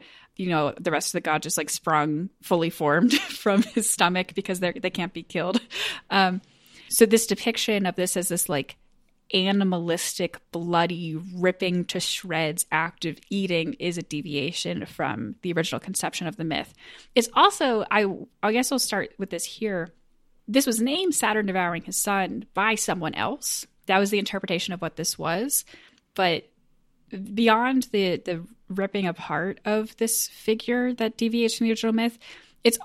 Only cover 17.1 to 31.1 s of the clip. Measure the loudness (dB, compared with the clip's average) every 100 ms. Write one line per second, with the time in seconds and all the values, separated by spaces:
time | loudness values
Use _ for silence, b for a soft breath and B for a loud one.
17.1 | 0 2 6 6 6 2 2 2 2 2
18.1 | -2 -10 _ 0 2 2 0 0 -2 -4
19.1 | -6 -8 -6 -8 -4 -2 -2 -4 -10 _
20.1 | _ _ _ 0 2 4 2 2 2 0
21.1 | 2 2 2 2 0 0 -2 -4 -4 0
22.1 | 0 -2 -6 -6 0 2 2 -2 -2 -4
23.1 | -2 -4 -4 -6 -6 -10 _ 2 2 4
24.1 | 0 -2 -4 -4 -4 -4 -6 -6 -4 -6
25.1 | -4 -2 -2 0 -2 B B B B _
26.1 | 0 2 2 -4 _ _ _ _ _ _
27.1 | -12 -4 4 6 6 4 2 2 2 2
28.1 | 0 -2 -6 -8 -16 -8 -4 -2 0 -2
29.1 | -2 -4 -2 -2 -4 -2 -2 -2 -2 -2
30.1 | -2 -4 -4 -2 -2 0 0 0 0 -4